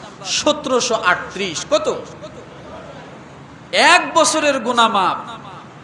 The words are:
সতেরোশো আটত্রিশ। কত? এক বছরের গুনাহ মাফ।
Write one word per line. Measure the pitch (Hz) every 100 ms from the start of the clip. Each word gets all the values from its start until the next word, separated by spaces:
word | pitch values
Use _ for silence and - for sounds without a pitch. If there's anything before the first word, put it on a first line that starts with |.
| - - -
সতেরোশো | - 302 294 269 254 - 220
আটত্রিশ। | 180 175 - 180 196 147 -
কত? | 208 269 - - - 311 - - - - - - - - - - - - - -
এক | 180 277 359 294
বছরের | 320 302 311 294 269
গুনাহ | 226 240 226
মাফ। | 202 175 139 - 226 202 180 - -